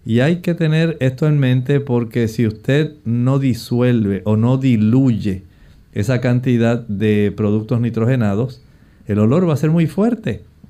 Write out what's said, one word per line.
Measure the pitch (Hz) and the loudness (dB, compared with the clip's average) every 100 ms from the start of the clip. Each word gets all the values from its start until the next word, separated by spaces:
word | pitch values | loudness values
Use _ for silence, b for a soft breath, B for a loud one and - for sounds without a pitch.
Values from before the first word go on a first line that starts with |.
| 120 | -2
y | 113 | 0
hay | 139 175 | 2 0
que | 175 | -2
tener | 165 160 156 165 156 | -2 0 0 0 0
esto | 131 127 151 | -2 0 0
en | 147 | 2
mente | 127 127 127 143 | 2 0 0 -2
porque | - 120 117 120 113 | 0 -2 -2 -2 -2
si | 110 110 | 0 -2
usted | 107 - 139 156 - 110 | -2 -2 0 -2 -6 -4
no | 120 123 135 | -2 0 0
disuelve | 135 110 - 120 123 120 101 98 104 | 0 -4 -4 0 2 2 0 -2 0
o | 110 | 0
no | 117 131 | 2 2
diluye | 135 113 107 127 135 107 101 95 b b b b - | 2 2 2 4 2 0 -2 -6 b b b b -10
esa | - 101 123 | -6 -2 -2
cantidad | 123 123 127 120 117 120 - | 0 0 0 2 2 0 -4
de | 98 107 104 104 90 | -2 0 2 0 0
productos | 104 107 107 120 | 0 -2 -2 -2
nitrogenados, | 120 113 113 131 107 101 127 - b b b b - | -2 -2 0 0 0 -2 -4 -8 b b b b -4
el | 104 | 0
olor | 110 156 180 | 2 2 2
va | |
a | 139 | 0
ser | 156 | 2
muy | 170 165 | 2 0
fuerte. | 190 226 233 - 104 - _ - | 0 0 -2 -4 -8 -12 _ -20